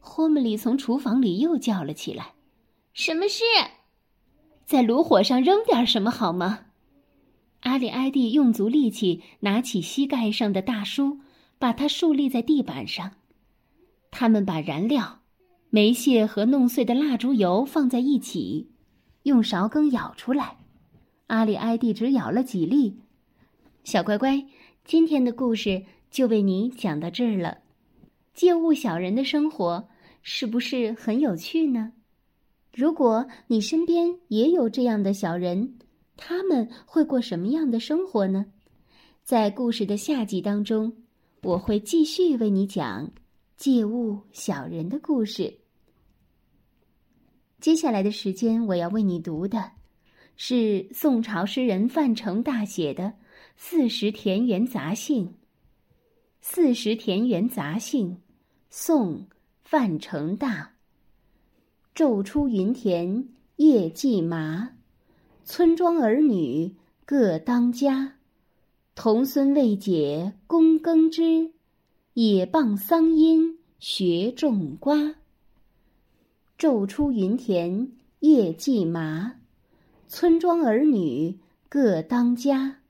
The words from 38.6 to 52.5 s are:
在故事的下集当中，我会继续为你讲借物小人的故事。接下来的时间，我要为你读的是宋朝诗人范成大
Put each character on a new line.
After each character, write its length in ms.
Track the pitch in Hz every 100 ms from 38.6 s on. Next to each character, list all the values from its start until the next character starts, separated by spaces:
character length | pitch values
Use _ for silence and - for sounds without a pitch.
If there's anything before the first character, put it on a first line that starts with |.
| _ _ _ _ _ _
在 240 | - 240 208
故 220 | 208 240
事 140 | 226 196
的 100 | 208
下 260 | - 285
集 200 | 214 185
当 200 | 185 208
中， 300 | 208 220 220 226 - _ _ _
我 120 | - 180
会 240 | - 214
继 240 | 208 339
续 320 | 311 - 359 254
为 140 | 214
你 160 | 196 196
讲 440 | 196 131 98 147 - _ _ _ _
借 260 | 277 247
物 380 | 208 240 226 202 -
小 340 | - - 143 139
人 200 | 170 165
的 120 | 277
故 260 | - 285
事。 360 | 214 - 175 - _ _ _ _ _ _ _ _ _ _ _ _ _ _ _ _ _ _ _ _
接 160 | -
下 160 | 320 320
来 120 | 214
的 80 | 196
时 240 | 208 202
间， 320 | 190 233 226 226
我 100 | 180
要 140 | 170
为 120 | 208
你 160 | 196 175
读 300 | 165 156 190
的 240 | 220 190 - _ _ _ _ _ _
是 500 | - 254 220 196 190
宋 300 | - 311 240
朝 240 | 226 202 196
诗 180 | -
人 240 | 254 185 233
范 260 | 330 285
成 280 | 220 214 190
大 240 | 247